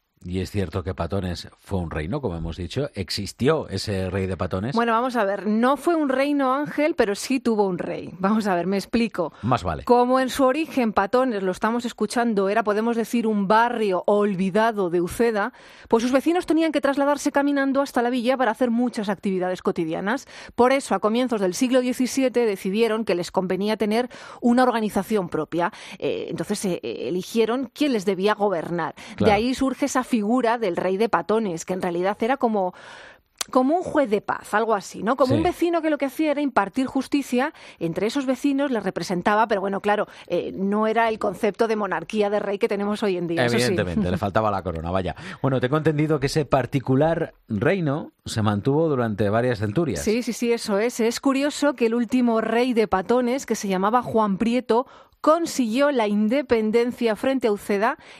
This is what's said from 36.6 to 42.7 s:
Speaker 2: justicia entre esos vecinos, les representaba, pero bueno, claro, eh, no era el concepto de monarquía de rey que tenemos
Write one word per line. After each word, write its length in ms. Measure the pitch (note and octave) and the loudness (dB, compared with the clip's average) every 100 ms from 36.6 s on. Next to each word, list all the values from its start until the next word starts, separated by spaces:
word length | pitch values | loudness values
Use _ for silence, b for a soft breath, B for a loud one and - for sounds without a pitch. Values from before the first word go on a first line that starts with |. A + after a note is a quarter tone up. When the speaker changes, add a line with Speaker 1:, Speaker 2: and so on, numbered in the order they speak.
| G3+ - C4 | 0 -2 -2
Speaker 2:
justicia 680 | C4+ - C#4+ - B3 C#4 - B B | -2 -2 -2 0 -2 -2 -6 B B
entre 300 | E3 E3 G#3 | -4 -2 -2
esos 180 | C#4+ C4 | -2 -2
vecinos, 460 | B3+ C#4+ C4+ C#4+ | 0 0 0 0
les 100 | A#3 | -2
representaba, 640 | F#3+ - E3+ F3+ A3 G#3 A3 | -4 -4 -4 0 2 2 2
pero 140 | G3+ | 0
bueno, 200 | G3 G3 | -2 -2
claro, 280 | G#3 G#3 F#3 B B | 0 0 -2 B B
eh, 240 | E3+ D3+ | -4 -4
no 360 | - G3 G#3 A3 | -4 0 0 2
era 200 | A3 A3+ | 2 0
el 100 | A3 | 0
concepto 480 | G#3 F3 G#3+ - A3+ | -4 -2 -2 0 0
de 80 | G#3+ | 0
monarquía 520 | G3 E3 E3 G#3+ G3+ | -2 -4 -4 0 0
de 120 | G#3 | 0
rey 180 | G3+ G3 | -2 -2
que 80 | |
tenemos 380 | A3+ | 0